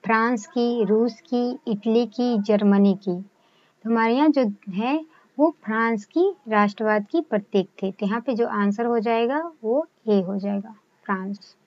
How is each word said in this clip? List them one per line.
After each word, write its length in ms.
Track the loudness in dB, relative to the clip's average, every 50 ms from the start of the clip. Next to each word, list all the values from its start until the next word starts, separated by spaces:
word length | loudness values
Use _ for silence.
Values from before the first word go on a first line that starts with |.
| 0
फ्रांस 420 | 0 0 2 2 2 0 -2 -4
की, 380 | -6 -2 -2 0 0 0 0 2
रूस 360 | 2 2 2 2 0 -2 -6
की, 380 | _ _ -2 -2 -2 -2 -4 -6 _ -6
इटली 380 | -6 -4 0 0 2 2 0
की, 320 | 0 -2 -4 -2 0 0 -2
जर्मनी 560 | 0 2 0 2 4 4 4 6 6 4 2
की। 280 | 0 -2 -6 -6 -6 -8
तो 680 | -14 _ _ _ _ _ _ _ _ _ _ _ -2
हमारे 240 | 0 0 2 2 2
यहाँ 140 | 4 4 4
जो 240 | 4 4 2 0 -2 -6 _ -10
है 360 | -6 -4 -2 -2 -2 -4 -4 -8 _ _ _ _ _ 2
वो 180 | 2 2 2 _ _
फ्रांस 400 | -6 -2 -2 0 0 -2 -2 -6
की 300 | _ _ 0 0 0 0 _ _ -2
राष्ट्रवाद 580 | 2 2 2 2 0 -2 -2 0 0 0 -2
की 140 | -2 -4 -4
प्रतीक 480 | -2 _ -4 -4 -4 _ -2 -2 -2 -2 _ -8 -8
थे। 100 | -8 -6
तो 140 | _ -4
यहाँ 140 | -4 -4 -4
पे 140 | -4 -4 -2
जो 120 | -2 -2
आंसर 400 | -2 0 -2 0 0 0 -2 -2
हो 120 | -2 -2 -2
जाएगा 540 | 0 0 0 0 0 0 -2 -4 -4 -6 -12 _ -4
वो 220 | -2 -2 -2 -2 -4 _ _ _ 2
ए 120 | 2 2
हो 160 | 2 0 -4
जाएगा, 400 | -6 -4 -4 -6 -6 -6 -10 -16 _ _ _ _ _ _
फ्रांस। 520 | -6 -6 -4 -4 -8 -10 -12 -14 -20 _ _ _